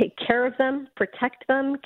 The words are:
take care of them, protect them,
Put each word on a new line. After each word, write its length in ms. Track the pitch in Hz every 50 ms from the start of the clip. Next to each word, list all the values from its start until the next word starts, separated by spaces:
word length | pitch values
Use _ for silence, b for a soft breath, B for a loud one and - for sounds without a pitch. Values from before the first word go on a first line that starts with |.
take 120 | 226 - - - -
care 220 | - 233 240 247
of 100 | 254 247
them, 300 | - 262 262 277 285 269 - _
protect 500 | - 208 196 - - 247 247 - - - -
them, 280 | 262 269 269 277 277 277 -